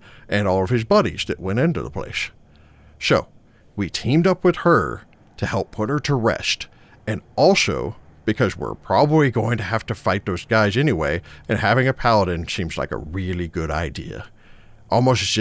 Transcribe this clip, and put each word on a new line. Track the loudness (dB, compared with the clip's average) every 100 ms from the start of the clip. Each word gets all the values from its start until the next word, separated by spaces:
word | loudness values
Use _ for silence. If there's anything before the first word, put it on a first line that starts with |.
| -12 -20 -4
and | -2 2
all | 2
of | 2
his | 0
buddies | 4 2 2 -4 -6
that | -4
went | -2 0
into | 0 0
the | -6
place. | -8 -8 -8 -8 -12 -20 -20 -20 -20 -20 -8
So, | 0 0 0 -18 _ _ _ -6
we | -6
teamed | -4 2 4 4
up | 2
with | 0 2
her | 2 4 2 -6 -12 _ -20 -8
to | -4
help | -4 -6
put | -4 -2
her | -2
to | 0
rest, | 0 2 0 -4 -6 -8 -18 -20 -12 -6
and | -6 -6 2
also | 4 4 0 -2 -4 -8 -20 -6 -4
because | 0 0 -2
we're | -8 -8
probably | 0 2 4 4 4
going | 0 -2 -4
to |
have | -2 -4 -4
to | -4
fight | -2 -2 -2
those | -6 0
guys | 2 4 2
anyway, | 0 0 0 -2 -6 -16 -4
and | 0
having | 2 2 2
a |
paladin | 0 2 4 2 -2 -4
seems | -6 -6 -4
like | -6
a | -6
really | -8 -6 -4 -4 -4
good | -4 -4
idea. | -4 -4 -8 -12 -14 -16 -20 -20 -20 -20 -20 -2
Almost | 2 2 2
as | 0 0